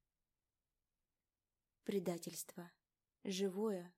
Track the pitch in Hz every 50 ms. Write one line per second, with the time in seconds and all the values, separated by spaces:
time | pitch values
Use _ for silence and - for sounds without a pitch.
0 | _ _ _ _ _ _ _ _ _ _ _ _ _ _ _ _ _ _ _ _
1 | _ _ _ _ _ _ _ _ _ _ _ _ _ _ _ _ _ - 202 196
2 | 175 180 175 170 - 196 170 - - - - - 175 175 - _ _ _ _ _
3 | _ _ _ _ - 202 190 185 196 196 180 196 214 220 196 180 175 175 -